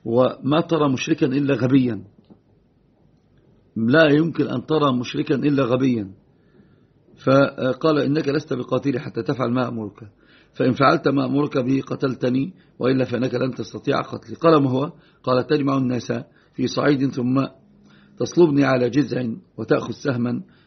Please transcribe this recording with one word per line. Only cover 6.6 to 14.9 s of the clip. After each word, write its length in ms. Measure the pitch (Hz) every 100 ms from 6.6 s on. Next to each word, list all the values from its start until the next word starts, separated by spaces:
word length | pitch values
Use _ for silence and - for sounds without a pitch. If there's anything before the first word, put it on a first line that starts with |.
| _ _ _ _ _ -
فقال: 840 | - 135 139 - 131 123 160 151
"إنك 280 | 131 151 139
لست 240 | 147 143
بقاتلي 460 | 127 123 127 139 120
حتى 240 | - -
تفعل 280 | 113 123 120
ما 160 | 123 120
أمرك، 440 | 117 104 - 107 _ _ - _
فإن 180 | - 131
فعلت 360 | 123 135 160 151
ما 180 | 139 127
أمرك 320 | 139 147 143
به 240 | 123 135
قتلتني، 720 | - 135 135 113 127 131 180 - _ -
وإلا 260 | 123 131 120
فإنك 300 | 120 123 120
لن 180 | 131
تستطيع 480 | 117 110 110 - 135
قتلي." 340 | - 117 110 110
قال: 280 | 165 156
"ما 60 | 135
هو؟" 220 | 127 151